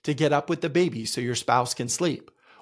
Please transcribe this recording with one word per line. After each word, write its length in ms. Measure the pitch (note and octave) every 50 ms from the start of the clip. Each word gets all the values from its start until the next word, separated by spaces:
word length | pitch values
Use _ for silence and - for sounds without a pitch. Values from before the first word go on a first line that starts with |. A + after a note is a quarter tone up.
to 140 | - D3+ D3
get 180 | B2+ D#3+ C#3+ D3
up 160 | C#3+ - -
with 120 | E3+ D#3+
the 80 | - D#3+
baby 360 | C#3+ F3 F3+ D#3+ A#2 A2+ A2
so 160 | - - C3+
your 140 | B2 B2 A#2+
spouse 400 | A2 - - A#2+ B2 A#2+ A#2+ -
can 120 | - A#2+
sleep, 440 | A#2 - - F3+ E3 B2+ - - - _ _ _ _ - -